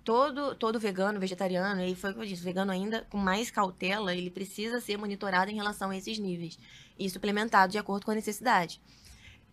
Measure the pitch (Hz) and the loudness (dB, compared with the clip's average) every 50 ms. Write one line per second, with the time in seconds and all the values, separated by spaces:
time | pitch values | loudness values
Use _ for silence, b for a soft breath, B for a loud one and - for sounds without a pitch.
0 | - 226 226 247 277 302 254 285 285 262 233 - 233 220 226 233 214 202 180 185 | 0 2 4 4 4 4 2 -2 -2 -2 -2 0 0 0 0 0 0 0 0 2
1 | 190 208 208 202 190 185 180 180 196 185 185 175 185 202 202 180 180 185 185 185 | 0 0 0 0 -2 -2 -2 0 0 0 2 0 0 0 0 0 0 -2 -2 -2
2 | - 196 196 226 226 202 190 175 175 185 175 185 196 202 185 185 196 220 226 226 | -4 -6 -4 -4 -6 -6 -6 -6 -6 -4 -2 0 0 0 0 -2 -2 -2 -4 -4
3 | - - - 202 196 185 190 214 240 - - 220 202 185 180 - 185 185 202 214 | -6 -6 -4 0 0 2 2 0 -2 -2 0 0 0 0 0 -2 -2 -2 0 0
4 | 214 185 175 180 180 180 180 190 196 190 - 208 214 226 240 240 233 - 202 202 | 0 0 0 -2 -2 -6 -6 -8 -8 -8 -6 -4 -4 -2 -2 -4 -2 -2 -4 -2
5 | 214 202 202 196 214 196 185 180 190 208 214 214 202 208 208 - 196 190 190 190 | -2 -4 -4 -4 -2 2 4 4 4 4 0 -2 -2 -2 -2 -2 -4 -4 -4 -4
6 | 180 220 220 214 202 190 175 170 170 160 - - B B B B B B B B | -4 -6 -4 -4 -2 -2 -2 -4 -6 -8 -10 -14 B B B B B B B B
7 | 196 190 170 190 - 202 208 208 220 226 - 202 190 185 185 - - - 196 202 | -4 -4 -4 -2 -2 0 2 2 2 6 8 8 6 6 4 -2 -2 -2 -4 -2
8 | - 220 214 220 214 214 208 - 220 247 220 185 170 160 - - b b b b | 0 0 -2 0 -2 -4 -6 0 2 4 4 4 4 2 -6 -14 b b b b
9 | b b b b b b b b b b | b b b b b b b b b b